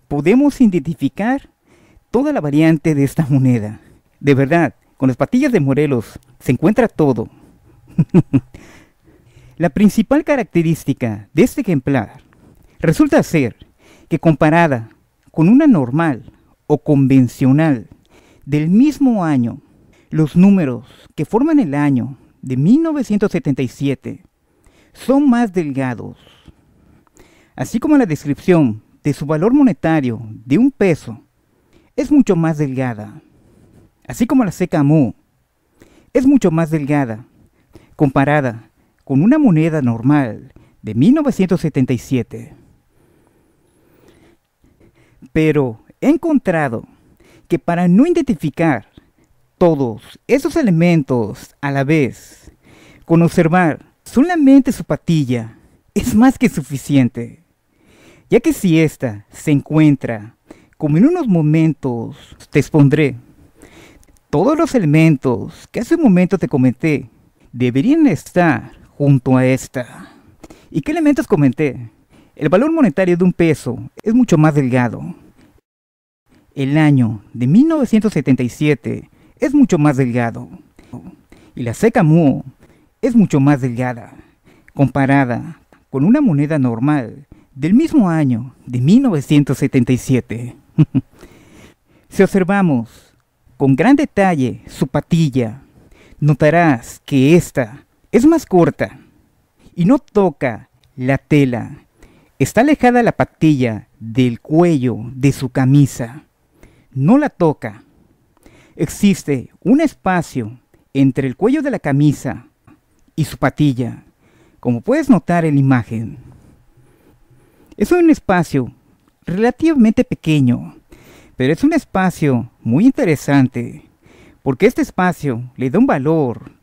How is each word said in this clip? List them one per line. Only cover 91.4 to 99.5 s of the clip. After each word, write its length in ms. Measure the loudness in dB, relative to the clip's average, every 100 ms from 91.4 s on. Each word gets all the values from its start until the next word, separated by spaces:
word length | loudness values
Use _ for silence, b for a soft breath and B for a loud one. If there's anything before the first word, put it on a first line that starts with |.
| b b b b _ _ _
Si 140 | 0
observamos 880 | 0 0 0 0 0 0 -4 _ _ _ _ _ _ -4
con 180 | 0
gran 220 | 2 4 2
detalle 640 | 0 0 0 0 -4 -6 -14
su 180 | -8 -4
patilla, 760 | -4 -2 0 0 0 -4 -6 -20 _ _ b b b
notarás 800 | 0 2 2 4 2 0 -4 -20
que 300 | -4 2 4
esta 500 | 4 2 -6 -8 -10 _ _ _
es 120 | 2
más 220 | 4 2 2
corta 540 | 2 2 0 -6 -10 _ _ _ _ _